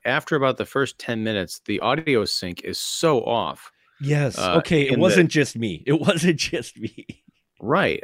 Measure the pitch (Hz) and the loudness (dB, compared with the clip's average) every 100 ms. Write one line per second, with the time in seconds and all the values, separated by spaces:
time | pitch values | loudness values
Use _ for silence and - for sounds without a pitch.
0 | 117 143 - 151 135 127 117 135 131 - | -2 -2 0 0 0 0 -4 -2 -2 -4
1 | - 113 110 104 87 - - 104 110 147 | -6 -4 -2 -2 -4 -8 -6 -2 0 0
2 | 156 120 92 - 92 87 - - - - | 2 0 0 -4 -6 -8 -8 -8 -6 -2
3 | 165 135 - 117 82 69 - _ _ - | 2 2 0 -2 -2 -8 -16 _ _ -8
4 | 139 147 139 - 92 170 - 160 139 123 | -2 0 0 0 2 2 2 2 2 4
5 | 180 180 165 151 135 117 113 80 - 151 | 6 6 4 2 0 -2 -4 -4 0 2
6 | 185 170 175 156 - 160 - - 107 - | 2 2 2 2 -2 -4 -8 -10 -10 -10
7 | - - _ _ _ _ 110 170 135 - | -18 -18 _ _ _ _ -2 2 2 -2